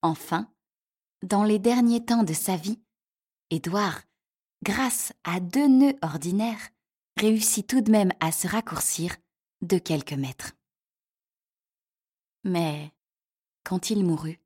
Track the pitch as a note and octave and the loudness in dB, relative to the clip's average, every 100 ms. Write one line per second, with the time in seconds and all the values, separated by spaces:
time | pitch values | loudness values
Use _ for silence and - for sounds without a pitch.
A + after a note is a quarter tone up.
0 | E3 D#3+ - E3 A3 _ _ _ _ _ | -2 -4 -4 -6 -6 _ _ _ _ _
1 | _ _ F#3 G3+ G#3+ G#3+ G#3+ A#3+ A#3+ A#3 | _ _ -2 2 2 2 2 4 4 2
2 | A#3 A#3 G3 D#3 - F#3 F3 A3+ _ _ | 0 0 2 -2 -2 -4 -4 -10 _ _
3 | _ _ _ _ _ D#3+ - F#3+ G3+ - | _ _ _ _ _ -6 -2 -2 -2 -4
4 | - _ _ _ _ _ - G#3 C4 A#3+ | -14 _ _ _ _ _ -6 -2 -2 -2
5 | - - - F3+ F3+ C4 C#4+ C4 C#4 C4+ | -6 -10 -6 -4 -2 2 6 8 6 4
6 | E3 D#3 E3 F#3+ A3 A3+ - _ _ _ | -4 -4 -2 -2 -2 -4 -12 _ _ _
7 | _ - G#3+ A3 G#3+ - - C4 A3 A3 | _ 0 2 2 0 -2 0 0 4 4
8 | F#3+ - D#3+ E3 F3+ G#3+ A3+ D#3 - - | 4 0 -2 -2 -2 -4 -4 -4 -4 -4
9 | E3+ - _ _ _ _ F3 F#3 - D#3+ | -6 -8 _ _ _ _ -2 0 0 -4
10 | C3+ C#3 C3+ C3 - - _ _ _ _ | -4 -6 -6 -8 -16 -18 _ _ _ _
11 | _ _ _ _ _ _ _ _ _ _ | _ _ _ _ _ _ _ _ _ _
12 | _ _ _ _ G3 F3 E3 D3 D3+ _ | _ _ _ _ -4 -2 -2 -4 -10 _
13 | _ _ _ _ _ _ - F#3 - G#3 | _ _ _ _ _ _ -6 -6 -2 0
14 | F#3 D#3+ D#3 E3 | 0 0 -4 -12